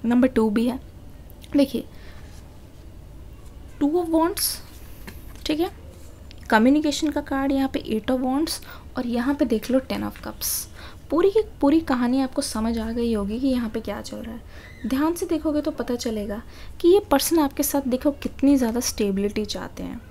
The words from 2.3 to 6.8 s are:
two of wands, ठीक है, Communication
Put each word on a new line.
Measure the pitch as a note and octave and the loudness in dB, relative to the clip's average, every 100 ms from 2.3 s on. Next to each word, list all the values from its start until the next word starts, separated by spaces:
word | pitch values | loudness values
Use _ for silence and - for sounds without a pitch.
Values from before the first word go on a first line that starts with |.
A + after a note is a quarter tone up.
| - - - - - - - - - - - - - - - | -18 -18 -20 -20 -18 -18 -18 -18 -16 -16 -16 -16 -16 -16 -2
two | C#4+ E4+ | 2 2
of | E4+ | 2
wands, | D#4+ E4 G#4 - - - - - - - - - - - | 2 2 0 -4 -4 -12 -16 -16 -14 -14 -14 -14 -10 -4
ठीक | D4+ | 0
है, | F#4 - - - - - - - - | -2 -4 -16 -16 -18 -18 -18 -16 2
Communication | A3 A#3 D4 | 6 6 6